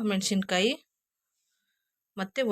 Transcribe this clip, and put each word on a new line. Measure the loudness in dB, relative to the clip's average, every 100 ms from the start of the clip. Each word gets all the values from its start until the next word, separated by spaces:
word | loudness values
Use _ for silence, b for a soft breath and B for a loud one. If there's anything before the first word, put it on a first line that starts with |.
| -2
ಮೆಣಸಿನ್ಕಾಯಿ, | 0 0 -2 0 2 2 0 _ _ _ _ _ _ _ _ _ _ _ _ _ -8
ಮತ್ತು | -6 -4 0